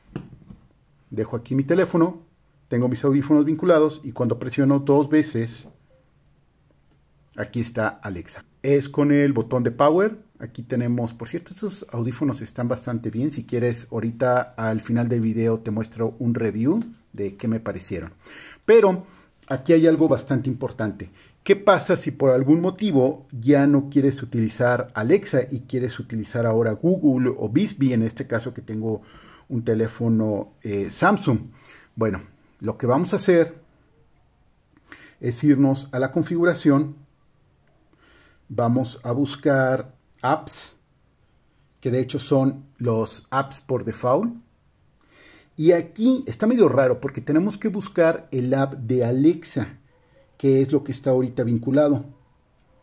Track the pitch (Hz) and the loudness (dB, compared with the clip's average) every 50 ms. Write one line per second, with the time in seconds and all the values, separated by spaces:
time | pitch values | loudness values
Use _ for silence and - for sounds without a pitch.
0 | _ _ - - - - - - - - - - _ _ _ _ _ _ _ _ | _ _ -16 -16 -16 -16 -20 -20 -20 -20 -20 -20 _ _ _ _ _ _ _ _
1 | _ - - 107 110 - - 117 120 - 135 135 135 139 170 185 185 175 - 170 | _ -10 -6 -6 -6 -4 -6 -8 -6 -4 -2 -2 0 2 2 2 2 2 2 2
2 | 165 180 175 - - _ _ _ _ _ _ _ _ - - 120 127 127 127 - | 2 0 0 -6 -16 _ _ _ _ _ _ _ _ -6 -2 -2 0 0 -2 0
3 | - 143 135 143 135 143 151 147 147 151 160 151 185 180 170 156 156 151 147 - | 0 2 2 2 2 4 4 4 4 2 0 0 2 4 4 4 4 2 0 -4
4 | - 135 113 - 123 117 117 120 - 131 - - 139 135 139 139 139 139 139 143 | -14 -10 -6 -4 -2 -2 -2 -2 -4 -4 0 2 2 2 2 2 2 4 4 4
5 | 147 143 156 156 147 151 - 113 117 117 - - - - - _ _ _ _ _ | 4 4 2 2 2 2 -2 -4 -4 -6 -8 -14 -20 -20 -20 _ _ _ _ _
6 | _ _ _ _ _ _ _ _ _ _ _ _ _ _ _ _ _ _ _ _ | _ _ _ _ _ _ _ _ _ _ _ _ _ _ _ _ _ _ _ _
7 | _ _ _ _ _ _ _ - 107 - - 120 113 117 - 120 110 107 - - | _ _ _ _ _ _ _ -10 -10 -8 -6 -6 -6 -6 -4 -4 -4 -4 -4 -8
8 | - 104 95 - - - - - - _ _ _ - 135 143 143 135 139 - 151 | -12 -10 -10 -10 -12 -14 -18 -20 -20 _ _ _ 0 2 2 2 2 0 -2 0
9 | 143 147 143 143 143 143 139 117 110 113 127 127 120 120 117 - 143 147 156 180 | 2 4 4 4 4 2 2 0 -2 0 0 0 0 0 0 2 2 4 4 4
10 | 202 220 220 - - _ _ - - 117 - - 117 - 131 123 123 120 120 120 | 2 0 -2 -6 -16 _ _ -16 -16 -16 -14 -14 -10 -6 -4 -2 -2 -2 -2 -2
11 | 117 113 117 - 117 - - 170 - - 180 - 220 202 - - - - - 117 | -4 -6 -8 -12 -14 -10 -10 -12 -12 -14 -14 -10 -10 -10 -10 -12 -14 -10 -6 -6
12 | 117 120 120 - 151 139 120 - 113 - - - 120 120 123 120 - 127 120 113 | -4 -4 -4 -4 -4 -4 -4 -4 -10 -12 -8 -6 -4 -4 -4 -4 -6 -6 -8 -6
13 | 117 110 104 113 131 156 143 - 117 - - 120 117 123 117 117 - - - 113 | -6 -6 -4 -4 -4 -4 -4 -6 -8 -4 -2 -2 0 0 -2 -4 -8 -8 -6 -6
14 | 107 117 117 117 135 123 123 123 123 - - - 113 113 110 110 - - 117 117 | -4 -4 -4 -2 0 2 2 2 0 -2 -6 -6 -4 -2 -2 -4 -4 -2 -2 0
15 | 120 117 123 117 110 113 110 113 113 113 113 110 - 117 107 110 113 113 - 113 | 0 0 0 0 0 0 0 0 0 0 0 -2 -4 -6 -6 -6 -6 -8 -6 -6
16 | 113 113 - - 127 120 117 - 113 107 98 110 113 139 180 233 226 - - _ | -4 -4 -4 -4 -2 -2 -2 0 -2 -2 -2 0 0 0 0 0 -2 -8 -12 _
17 | _ _ - - 101 98 98 - - 113 113 110 - 104 98 92 90 - 98 85 | _ _ -10 -8 -8 -8 -8 -6 -4 -4 -4 -4 -4 -6 -8 -8 -8 -8 -8 -8
18 | - - - _ _ - - - - - - - _ - 220 233 202 196 185 180 | -8 -10 -16 _ _ -20 -20 -20 -20 -20 -20 -4 _ 6 6 6 6 6 2 0
19 | - - - - _ _ _ _ _ - 135 131 - - 170 165 160 160 160 147 | -4 -12 -20 -20 _ _ _ _ _ -8 -8 -2 2 4 6 6 6 6 6 6
20 | 165 151 139 120 - - 143 123 113 131 120 117 135 123 - - 110 104 98 101 | 4 4 2 2 0 0 -2 -2 -2 -2 -6 -4 -6 -8 -6 -4 -6 -6 -6 -8
21 | 101 95 - _ _ _ _ _ - - 196 196 - 208 185 165 - - 180 165 | -12 -16 -18 _ _ _ _ _ 0 0 0 2 4 2 2 4 2 0 -2 -2
22 | - 151 - - 139 135 127 127 131 131 156 170 175 185 185 - 214 208 156 135 | -2 -4 -4 0 2 2 4 4 4 4 4 4 2 -2 -2 -2 -2 0 2 4
23 | 139 180 - - - - - 120 113 131 147 139 143 143 143 139 139 - - 143 | 2 2 0 -4 -12 -16 -14 -4 2 4 4 4 6 4 4 2 2 0 2 2
24 | 135 139 135 - - - - 117 110 107 - - 123 120 120 120 123 - - 110 | 2 2 0 -2 -6 -6 -2 -2 -2 -2 0 0 0 2 2 0 -2 -6 -6 -4
25 | 107 120 170 202 - - - 131 120 - 135 117 - - - 127 123 123 - - | 0 2 2 2 2 0 -2 -2 0 -2 -4 -10 -8 -6 -6 -4 -4 -4 -6 -8
26 | 139 - 113 113 107 - - 120 117 113 110 113 117 110 107 - - 170 190 185 | -10 -8 -8 -8 -8 -6 -4 -2 0 0 2 2 0 0 -2 0 0 0 2 2
27 | - 147 127 127 127 123 - - - 135 117 151 208 - - - 139 131 123 113 | 2 2 2 2 0 0 -2 -2 -4 -2 0 0 0 -2 -2 0 0 2 2 2
28 | 113 113 - - 135 - - 110 - 127 117 - - - 110 107 110 113 110 107 | 0 -2 -4 -8 -8 -6 -6 -6 -6 -6 -12 -12 -12 -10 -8 -6 -4 -4 -4 -6
29 | - - - - - - - - _ - - 117 117 120 113 110 113 113 - - | -8 -14 -20 -20 -20 -20 -20 -20 _ -8 -6 -4 -2 0 0 0 0 -2 -4 -2
30 | 120 117 113 110 110 107 107 101 - - _ _ - 110 101 101 98 85 - - | 0 0 2 2 0 0 -2 -4 -6 -8 _ _ -10 -6 -6 -4 -6 -6 -4 0
31 | 160 185 214 - - 143 123 104 - - - _ _ - - - _ _ - - | 2 2 2 2 0 0 -2 -2 -2 -8 -20 _ _ -20 -20 -20 _ _ -6 -4
32 | 113 110 95 92 - - _ _ _ _ _ - - 107 113 - - 120 123 143 | -2 -2 -2 -4 -10 -14 _ _ _ _ _ -10 -8 -8 -6 -4 0 0 0 0
33 | 180 180 214 196 190 190 180 170 160 165 - - _ _ _ _ _ _ _ _ | 0 -2 -4 -2 2 4 4 4 4 2 -2 -14 _ _ _ _ _ _ _ _
34 | _ _ _ _ _ _ _ _ _ _ _ _ _ _ _ _ _ - - - | _ _ _ _ _ _ _ _ _ _ _ _ _ _ _ _ _ -20 -20 -20
35 | - - _ - - 120 117 - - 147 143 127 139 135 135 135 - - - 127 | -20 -20 _ -8 -6 -6 -4 0 4 4 4 6 4 2 2 0 -4 -6 -4 -2
36 | 131 131 - 170 156 - 180 170 170 180 170 170 - 156 139 139 151 143 - - | -2 0 0 -2 -2 -2 0 2 2 2 2 2 4 4 4 4 2 -2 -6 -14
37 | - _ _ _ _ _ _ _ _ _ _ _ _ _ _ _ _ _ _ _ | -20 _ _ _ _ _ _ _ _ _ _ _ _ _ _ _ _ _ _ _
38 | _ _ _ _ _ _ _ _ _ - 110 110 120 117 120 131 131 120 - - | _ _ _ _ _ _ _ _ _ -10 -4 -2 0 2 2 0 0 -4 -8 -10
39 | - 120 120 135 143 139 - - - 151 139 135 131 131 131 135 131 - - _ | -6 -4 -2 -2 -2 -4 -4 -2 0 2 2 2 2 2 0 -2 -4 -8 -18 _
40 | _ _ _ _ - 127 151 156 - - - - - - - _ _ _ _ _ | _ _ _ _ -2 0 0 0 -2 -8 -16 -16 -16 -18 -20 _ _ _ _ _
41 | _ _ _ _ _ _ _ _ _ _ _ _ _ _ _ _ - 131 120 131 | _ _ _ _ _ _ _ _ _ _ _ _ _ _ _ _ -6 -4 -2 -2
42 | 131 123 - 135 - - 147 135 135 135 135 - - - _ - 120 117 113 113 | -2 -4 -6 -8 -2 2 2 4 4 2 0 -4 -10 -18 _ -6 -2 -2 0 0
43 | 110 110 - - - - - 135 139 - - - - - 135 120 98 113 110 - | -2 -4 -8 -16 -12 -6 -4 -4 -4 -4 -6 -12 -8 -4 -4 -4 -4 -6 -8 -4
44 | - 123 131 160 214 233 233 - - _ _ _ _ _ _ _ _ _ _ _ | 0 0 0 0 0 -2 -6 -10 -18 _ _ _ _ _ _ _ _ _ _ _
45 | _ _ _ _ - - - - _ _ _ - 156 165 175 170 165 - - - | _ _ _ _ -20 -20 -20 -20 _ _ _ 0 4 4 4 4 2 -4 -4 0
46 | 220 254 262 254 - - - - 214 220 254 233 220 151 - 135 135 127 123 127 | 2 2 2 0 -2 -8 -6 -2 0 2 4 4 4 4 6 4 4 4 2 0
47 | - 135 - - - - 147 156 185 208 208 - - 214 185 208 - - - 180 | -4 -8 -8 -8 -4 0 0 0 0 0 -4 -4 -6 -4 -4 -6 -8 -4 0 2
48 | 165 160 170 - - - - 131 123 127 135 135 135 135 135 135 120 110 127 127 | 2 2 2 0 -4 -6 -4 -4 -2 0 0 0 0 -2 -4 -6 -4 -2 0 0
49 | 120 117 123 131 139 160 180 175 - - - - 101 - - - _ _ _ _ | 0 0 2 2 2 2 2 0 -4 -10 -8 -6 -8 -8 -10 -18 _ _ _ _
50 | _ _ _ _ _ _ _ - - 135 135 135 139 135 151 143 143 143 127 - | _ _ _ _ _ _ _ -2 0 2 2 2 2 2 0 -2 -2 -4 -10 -6
51 | - 139 127 127 127 123 123 - 123 113 120 113 117 139 131 147 151 147 143 117 | -2 0 0 0 0 -2 -4 -4 -2 -2 -2 -2 -2 0 2 2 2 2 2 -2
52 | - - - _ _ _ _ _ _ _ _ _ _ _ _ _ | -4 -10 -18 _ _ _ _ _ _ _ _ _ _ _ _ _